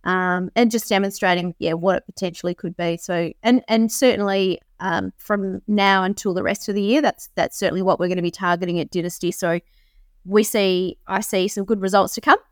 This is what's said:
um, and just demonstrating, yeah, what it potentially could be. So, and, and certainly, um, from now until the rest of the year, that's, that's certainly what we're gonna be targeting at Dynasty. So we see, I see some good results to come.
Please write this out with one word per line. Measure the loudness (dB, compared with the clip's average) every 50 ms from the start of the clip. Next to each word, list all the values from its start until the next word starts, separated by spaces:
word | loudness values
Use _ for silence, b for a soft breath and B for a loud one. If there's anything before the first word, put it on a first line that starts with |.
| _
um, | 0 0 0 0 0 0 -2 -2 -2 _
and | 2 2 2
just | 2 -2 -2 0
demonstrating, | 0 2 2 0 -2 -2 0 2 2 2 0 -4 -6 _
yeah, | -2 -2 -2
what | 0 0 0 0
it | 0 _
potentially | -8 -10 -8 -8 -8 -6 -6 -6 -6 -6
could | _ -8 -10 -6
be. | -4 -4 -4 -4
So, | -4 -6 -4 -2 -2 -2 -4 -6 _
and, | 2 2 2 2 2 2
and | 2 2 2 0
certainly, | 0 2 2 2 4 2 0 0 0 0 2 0 0 -2 _ _ _ -8
um, | -4 -2 -2 -2 -2 -4 -10
from | _ -4 -4 -2 -2 -2 -4 -6 -8 _
now | 0 2 4 4 4 4 4 2
until | 0 -2 -2 -2 -2 -2
the | 0 0
rest | -2 -2 -4 -4
of | -4 -2
the | -2
year, | 2 2 2 4
that's, | 2 0 -2 -2 -16 -10 _
that's | -2 -2 -2 -2
certainly | -2 -2 -2 0 0
what | 0 0 0 2
we're | 0 -2
gonna | -2 -2
be | -2 -4
targeting | -4 -2 -2 0 0 0 -2 -4 -2 -4
at | -4 -4
Dynasty. | -4 -6 -4 -6 -8 -4 -4 -4
So | -2 -2 -2 -2 -2 -2 _ _ _ _ _ _ _ -20 -20 _ _ _ _
we | 2 2 2 2
see, | 4 0 0 2 2 2 0 0 -2 -6 _ _
I | -6 -4 -4
see | -4 0 0 0 0
some | 0 -2 -4 -2
good | -2 -2 0
results | 0 2 4 4 2 2 -2
to | -2
come. | 4 4 4 4 _ _